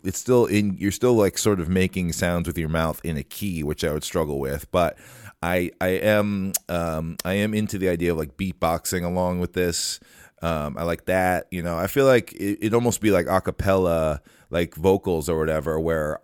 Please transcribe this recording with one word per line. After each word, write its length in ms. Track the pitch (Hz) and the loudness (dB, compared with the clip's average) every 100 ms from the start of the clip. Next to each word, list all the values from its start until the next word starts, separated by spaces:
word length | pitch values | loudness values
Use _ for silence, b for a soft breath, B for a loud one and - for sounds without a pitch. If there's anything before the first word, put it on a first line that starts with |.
it's 140 | 92 - | -8 -6
still 260 | - 123 117 | 2 4 4
in, 280 | 104 104 90 | 2 2 0
you're 140 | 98 | -2
still, 220 | - 123 | 2 4
like, 240 | 120 98 - | 4 4 2
sort 220 | 110 98 | 2 2
of 80 | 80 | 2
making 420 | 92 92 92 87 | 2 2 0 -2
sounds 340 | 80 90 87 85 | -2 0 0 -2
with 100 | 85 | -4
your 100 | 80 | -2
mouth 320 | 80 80 76 - | 0 0 -2 -4
in 100 | 76 | -6
a 80 | |
key, 400 | 69 - 101 82 | -6 -8 -6 -4
which 200 | 73 76 82 | -4 -2 -2
I 80 | |
would 100 | 76 | -2
struggle 360 | - 90 76 71 | -2 -2 -2 -2
with. 300 | 67 71 - | -4 -6 -2
But 260 | 90 85 - B B B - | 0 0 -2 B B B -8
I, 300 | 82 90 90 - | -2 0 -2 -2
I 100 | 92 | -2
am, 600 | 92 104 107 104 101 95 95 - | 2 2 2 2 -2 -4 -6 -4
um, 480 | 87 85 80 80 - | -4 -2 -4 -6 -6
I 100 | 87 101 | -4 -2
am 180 | 104 | 0
into 240 | 107 104 101 | -2 -4 -2
the 100 | 92 | -2
idea 240 | 85 87 | 0 0
of, 60 | 82 | 0
like, 180 | 76 - | -4 -6
beatboxing 680 | 95 - 85 82 - 92 87 | -8 -2 -2 -2 -2 -4 -2
along 340 | 90 90 90 | 0 0 -2
with 140 | 87 | -2
this. 460 | 90 90 87 - - b b b _ | 0 0 -2 -6 -8 b b b _
Um, 360 | 82 80 73 69 | -4 -2 -4 -4
I 60 | |
like 220 | 85 85 - | -4 -4 0
that. 400 | 92 92 90 - | 2 2 0 -2
You 100 | 90 | -6
know, 140 | 85 82 | -4 -4
I 100 | 95 | -2
feel 180 | 143 135 | 2 4
like 280 | 123 - | 4 2
it, 240 | - 101 104 | -4 -4 -2
it'd 140 | 107 | 0
almost 260 | 117 120 104 | 2 2 2
be 120 | 107 | 4
like 160 | 95 80 | 4 4
a 120 | 92 | 0
cappella, 800 | - - 98 95 90 82 78 73 b b b | 0 -2 2 2 2 2 0 -2 b b b
like, 260 | 80 85 - | -2 -2 0
vocals 540 | 92 95 - 82 76 | 2 2 2 -2 0
or 100 | 80 | 0
whatever, 400 | 78 78 73 80 | 0 -2 -2 -2
where 400 | 82 80 76 76 | 0 0 -2 -4